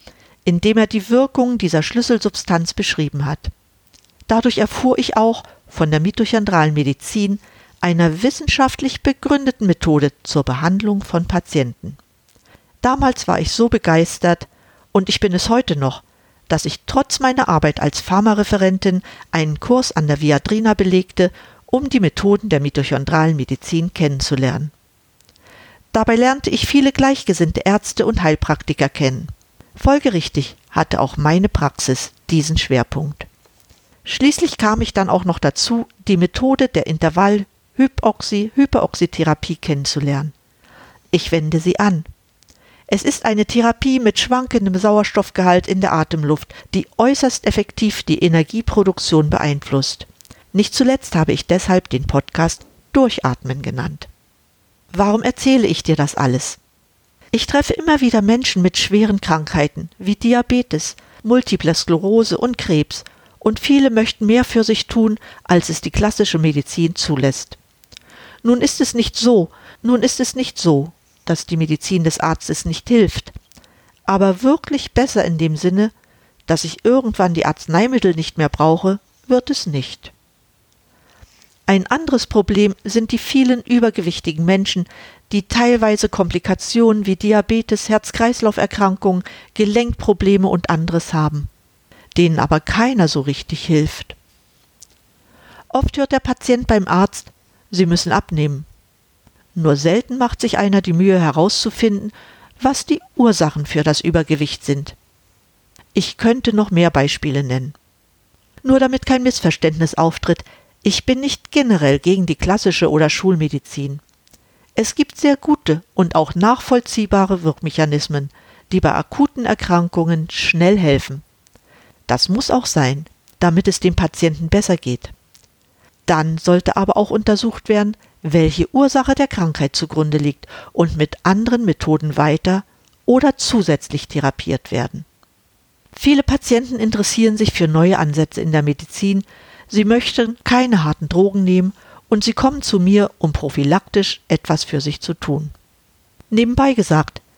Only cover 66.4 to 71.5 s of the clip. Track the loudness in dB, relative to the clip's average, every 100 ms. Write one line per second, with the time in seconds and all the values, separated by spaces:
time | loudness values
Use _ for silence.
66.4 | 0 0 -4 -2 -2 -2 -4 0 -2 -2
67.4 | -12 -20 _ _ _ -20 _ -20 -20 -6
68.4 | 0 0 0 -2 -2 -2 -4 0 4 4
69.4 | 2 -6 -20 -6 0 2 0 -2 -4 -4
70.4 | -8 -2 2 2 0 -12 _ _ -6 -4
71.4 | -4